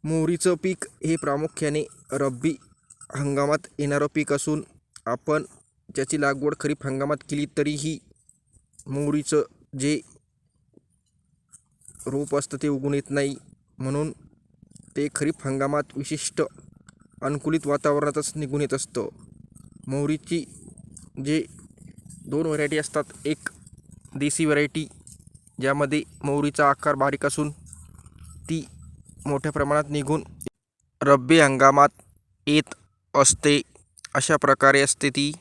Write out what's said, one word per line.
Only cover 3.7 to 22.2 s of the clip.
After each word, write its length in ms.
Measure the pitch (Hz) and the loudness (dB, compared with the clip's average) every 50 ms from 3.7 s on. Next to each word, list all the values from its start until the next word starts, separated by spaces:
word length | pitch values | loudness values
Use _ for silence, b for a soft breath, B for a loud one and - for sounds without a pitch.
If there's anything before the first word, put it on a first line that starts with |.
| _ - | _ -4
येणारं 280 | 147 143 143 143 143 147 _ | -2 0 0 0 0 0 _
पीक 200 | 156 147 - 143 | -4 0 0 -2
असून 300 | 139 - 160 156 160 - - _ _ _ _ _ - _ | -2 0 -2 -4 -4 -4 -10 _ _ _ _ _ -12 _
आपण 380 | 117 117 123 _ - 151 156 135 - - _ _ _ _ _ _ - - | -6 -6 -4 _ -2 -2 -2 -2 -6 -16 _ _ _ _ _ _ -10 -6
ज्याची 260 | 135 135 - - 151 | -6 -4 -2 0 0
लागवड 340 | 143 139 139 135 139 147 139 _ | 2 0 0 0 -2 -2 -2 _
खरीप 260 | - 147 147 _ - | -4 -4 -4 _ -4
हंगामात 320 | 135 135 135 139 143 151 139 - - | -6 -4 -4 -2 -2 -4 -4 -4 -6
केली 160 | 147 147 147 147 _ | -4 -4 -4 -4 _
तरीही 420 | - 143 147 151 143 143 160 160 - _ _ _ _ _ _ _ _ _ _ _ _ _ _ _ - - | -2 -2 -2 -2 -4 -4 -6 -6 -8 _ _ _ _ _ _ _ _ _ _ _ _ _ _ _ -20 -12
मोहरीचं 540 | - 135 143 147 147 147 151 143 - 156 151 131 - _ _ _ _ - 135 | -6 -4 -2 0 0 0 -2 0 2 0 0 0 0 _ _ _ _ -8 -4
जे 220 | 131 143 151 123 - - _ _ _ _ _ _ _ _ _ _ _ _ _ - _ _ _ _ _ _ _ _ _ _ _ _ _ _ - - _ _ _ _ _ - - - - | -2 0 0 -2 -4 -12 _ _ _ _ _ _ _ _ _ _ _ _ _ -20 _ _ _ _ _ _ _ _ _ _ _ _ _ _ -20 -20 _ _ _ _ _ -20 -20 -12 -10
रोप 300 | - 131 139 147 - 143 | -6 -4 -4 -4 -2 -2
असतं 220 | 143 - - - 131 - | -4 -4 -4 -8 -4 -2
ते 40 | |
उगून 260 | 147 143 131 135 143 143 | -2 -2 -2 -2 -2 -2
येत 160 | 143 - - | -2 -4 -4
नाही, 260 | 139 143 139 139 139 - - - - _ _ _ _ | -4 -2 -2 -2 -4 -8 -14 -20 -20 _ _ _ _
म्हणून 340 | - 131 131 139 147 156 160 - - - - _ _ _ _ _ _ - _ _ - - - - | -8 -6 -4 -2 -2 -4 -6 -8 -12 -20 -20 _ _ _ _ _ _ -20 _ _ -20 -20 -10 -6
ते 100 | - 147 147 - | -4 -4 -4 -2
खरीप 180 | - 147 151 160 - - | -2 -2 -2 -4 -4 -6
हंगामात 380 | 135 139 135 135 139 147 147 143 - - | -4 -2 -2 -2 -2 -2 -4 -4 -6 -8
विशिष्ट 460 | 135 139 - 156 147 - - - - 151 - - - - - _ _ _ - _ _ - _ _ - | -10 -8 -6 -8 -6 -6 -6 -4 -4 -4 -4 -6 -20 -20 -20 _ _ _ -20 _ _ -20 _ _ -8
अनुकूलित 460 | - 135 147 143 - 151 160 160 139 | -4 -4 -4 -2 -2 -2 -2 -2 0
वातावरणातच 640 | 143 143 143 - 151 143 147 147 147 135 151 147 - - | -2 -2 0 2 2 2 2 0 0 -2 -2 -6 -4 -6
निघून 260 | 151 151 131 135 143 | -6 -6 -4 -4 -4
येत 120 | 147 131 160 | -2 -2 -2
असतं. 340 | 135 - - - 123 101 - - - - - - - - - - - - - - - - | -4 -6 -6 -6 -6 -6 -6 -10 -14 -20 -20 -20 -20 -20 -20 -20 -20 -20 -20 -20 -18 -10
मोहरीची 580 | - 135 139 143 143 156 156 - - 170 170 - - - - - - - - - - - - - - _ - 135 | -6 -4 -2 -2 -2 -2 -4 -4 -4 -4 -4 -4 -8 -16 -20 -20 -20 -20 -20 -20 -20 -20 -20 -20 -18 _ -8 -4
जे 200 | 139 160 160 120 - - - - - - - - - - - - - - - | -2 -2 -2 -2 -6 -12 -20 -20 -20 -20 -20 -20 -20 -20 -20 -20 -20 -20 -20